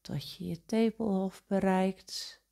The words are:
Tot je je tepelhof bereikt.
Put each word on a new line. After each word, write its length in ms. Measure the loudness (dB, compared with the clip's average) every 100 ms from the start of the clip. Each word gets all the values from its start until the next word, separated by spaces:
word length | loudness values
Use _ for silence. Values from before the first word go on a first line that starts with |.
Tot 360 | -4 -6 -6 -10
je 100 | -6
je 180 | -6
tepelhof 800 | _ 2 2 2 0 0 0 -6 _
bereikt. 960 | 2 4 4 2 0 -10 -10 -10 -16 _